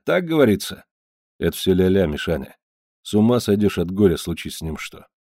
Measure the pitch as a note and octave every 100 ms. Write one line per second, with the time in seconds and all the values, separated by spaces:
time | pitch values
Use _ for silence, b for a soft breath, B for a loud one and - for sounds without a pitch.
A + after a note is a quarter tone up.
0 | - F3 F3 D#3+ B2+ G2 - - - _
1 | _ _ _ _ E2 - G2 F#2 F#2 F#2+
2 | F2 D2 - D#2+ C2 - _ _ _ _
3 | - G#3+ A2 B2 G#2 G2+ G#2 - E2+ F#2+
4 | G2+ D#2 - D#2+ D#2 - D#2+ D2+ - D2
5 | - _